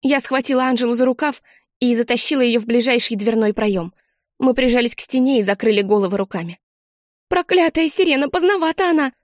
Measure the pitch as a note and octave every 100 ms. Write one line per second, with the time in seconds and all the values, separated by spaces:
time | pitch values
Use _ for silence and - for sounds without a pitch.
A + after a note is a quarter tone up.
0 | C4+ C#4 - C4 B3+ C4 C4 B3 A#3+ A#3
1 | B3+ A#3+ D4+ C#4 _ _ _ _ B3 A#3
2 | A#3+ A#3+ - C#4+ B3 A#3 A3+ A#3 A#3 B3
3 | - G#3+ G3+ A3+ G#3+ G#3+ G#3+ F#3+ F3 _
4 | _ _ _ _ C4 B3 B3+ A#3+ A#3+ -
5 | - C4 B3+ C4+ G3 G3 - G#3 G3 G#3
6 | G3 G3 F#3+ F#3+ E3 F3 _ _ _ _
7 | _ _ _ F4 F4 F#4 E4 D#4 D#4+ -
8 | F#4 C4+ C#4 F4 F4+ G4+ D#4+ E4 F#4 D#4+
9 | C#4 -